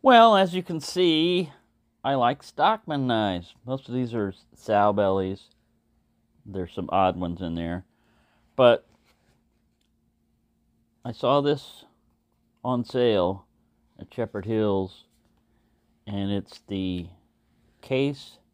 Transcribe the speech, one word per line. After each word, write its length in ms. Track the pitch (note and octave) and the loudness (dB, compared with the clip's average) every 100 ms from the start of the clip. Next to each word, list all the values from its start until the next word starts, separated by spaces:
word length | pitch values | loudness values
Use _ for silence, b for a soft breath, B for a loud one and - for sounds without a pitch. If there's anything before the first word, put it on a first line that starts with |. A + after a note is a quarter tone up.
Well, 340 | C4+ A#3+ A3+ G3+ | 6 8 8 6
as 180 | F#3+ | 2
you 80 | F3+ | -2
can 160 | F3+ E3 | -6 -8
see, 720 | C3+ F3+ F3+ D#3 E3 F3+ E3 b b _ _ _ | -6 0 2 2 2 0 -4 b b _ _ _
I 120 | C3+ C#3 | -4 0
like 260 | A#2+ A#2+ | 0 -2
Stockman 640 | - - E3 A3 - D3 C3 | -10 -2 0 0 -4 -4 -2
knives. 480 | A2+ G#2 F2+ E2+ _ | 0 0 -4 -8 _
Most 240 | A#2+ C3+ - | -10 -10 -6
of 60 | |
these 180 | B2 B2 | -6 -4
are 220 | A2+ G2+ F#2+ _ | -4 -6 -8 _
sow 380 | _ - G#2 G#2 | _ -2 2 2
bellies. 520 | G#2 G2+ G2 F#2 G2 _ _ _ _ _ _ _ _ _ _ | 2 0 0 -4 -8 _ _ _ _ _ _ _ _ _ _
There's 300 | - F#2+ F2 | -14 -10 -8
some 160 | - F2+ | -8 -2
odd 240 | F#2 F#2 F2+ | 2 2 0
ones 240 | F2+ E2+ | -6 -6
in 140 | F2 | -8
there. 320 | E2 E2+ F2+ - _ _ _ _ _ _ - | -6 -6 -8 -12 _ _ _ _ _ _ 4
But 300 | B2 A#2 _ _ _ _ _ _ _ _ _ _ _ _ _ _ _ _ _ _ _ _ _ _ | 4 4 _ _ _ _ _ _ _ _ _ _ _ _ _ _ _ _ _ _ _ _ _ _
I 100 | B2 | -14
saw 280 | A2+ D3 C#3+ | -4 0 2
this 460 | C#3+ C#3+ - - - _ _ _ _ _ _ _ | 2 -2 -6 -20 -20 _ _ _ _ _ _ _
on 220 | B2 B2 | -4 -4
sale 600 | A#2 C3 B2 G#2 F2+ F#2+ _ _ _ _ _ _ | -4 0 2 2 0 -4 _ _ _ _ _ _
at 140 | - | -18
Shepherd 320 | - A2 G#2 | -8 -8 -8
Hills, 600 | G2 A2 G#2+ G2 F#2 - _ _ _ _ _ _ _ _ _ _ - | -4 -2 0 -2 -4 -10 _ _ _ _ _ _ _ _ _ _ -10
and 240 | G2+ G2 | -6 -4
it's 300 | G2+ F#2+ - _ | -4 -6 -20 _
the 380 | G2 F#2 F2+ F2 F2+ _ _ _ _ _ _ | -6 -4 -6 -10 -18 _ _ _ _ _ _
case. 560 | - C3 C#3 C#3+ - - _ | -6 -2 -2 -4 -16 -20 _